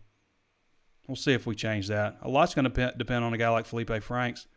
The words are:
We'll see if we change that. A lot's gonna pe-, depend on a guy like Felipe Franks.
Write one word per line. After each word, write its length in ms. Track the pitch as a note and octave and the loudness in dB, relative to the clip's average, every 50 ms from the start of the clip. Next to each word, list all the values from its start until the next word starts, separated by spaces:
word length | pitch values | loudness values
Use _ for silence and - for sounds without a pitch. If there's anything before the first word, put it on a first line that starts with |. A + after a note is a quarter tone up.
| - _ _ _ _ _ _ _ _ _ _ _ _ _ _ _ _ _ _ _ _ - | -20 _ _ _ _ _ _ _ _ _ _ _ _ _ _ _ _ _ _ _ _ -8
We'll 80 | C3 | -8
see 160 | B2 - D3 C3 | -2 2 4 2
if 140 | A#2+ - | 4 2
we 80 | B2 G#2+ | -2 -4
change 340 | - - A2+ A2 G#2 F#2+ G2 | -2 -2 -2 -2 -2 -2 -2
that. 300 | G#2+ G#2 G#2 G#2 - - | 0 0 0 -2 -2 -6
A 80 | - - | -6 0
lot's 260 | B2+ C#3+ E3 F3+ - | 4 4 4 4 4
gonna 140 | D3+ C3 B2+ | 2 0 2
pe-, 240 | - B2+ B2+ B2 - A#2+ | 2 0 0 0 -2 -4
depend 260 | A#2+ - B2 A#2+ A#2 | -4 -2 -2 0 0
on 80 | A#2 A#2 | 0 0
a 60 | A2 | 2
guy 100 | A#2 A#2 | 2 2
like 160 | A2+ A2+ A2+ | 2 2 0
Felipe 380 | - - A#2 A2+ G#2+ A2+ G#2+ G2+ | -2 -4 -4 -4 -2 -2 -4 -4
Franks. 440 | - A#2+ B2 B2 A#2+ A#2+ - - - _ | -4 -4 -2 -2 -4 -4 -8 -14 -20 _